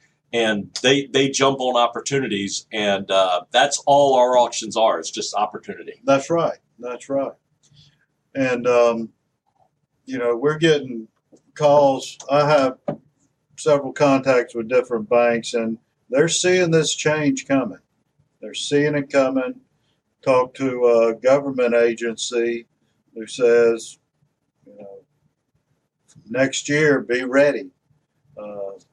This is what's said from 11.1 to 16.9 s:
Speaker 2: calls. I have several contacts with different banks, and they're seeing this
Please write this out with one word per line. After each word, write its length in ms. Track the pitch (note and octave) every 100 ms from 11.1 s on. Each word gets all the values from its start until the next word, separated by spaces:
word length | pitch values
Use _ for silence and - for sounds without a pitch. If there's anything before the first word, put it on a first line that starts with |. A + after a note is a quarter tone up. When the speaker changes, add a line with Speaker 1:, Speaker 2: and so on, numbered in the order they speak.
| _ _ _ _
Speaker 2:
calls. 640 | - D3 D3 C#3+ C3+ - - -
I 220 | C#3+ D3
have 280 | D3+ C3 - - - _ _ _ _ _ -
several 360 | D#3 C#3+ C3
contacts 640 | - D3 C3+ C3+ B2+ A#2 A#2+
with 120 | A2
different 400 | B2+ B2 A#2 G#2+
banks, 460 | A#2+ A#2+ A#2 A2+
and 240 | A#2 A2+ A2+ _ _ -
they're 180 | C3 E3
seeing 420 | - F3+ F3+ F3
this 220 | D#3+ D3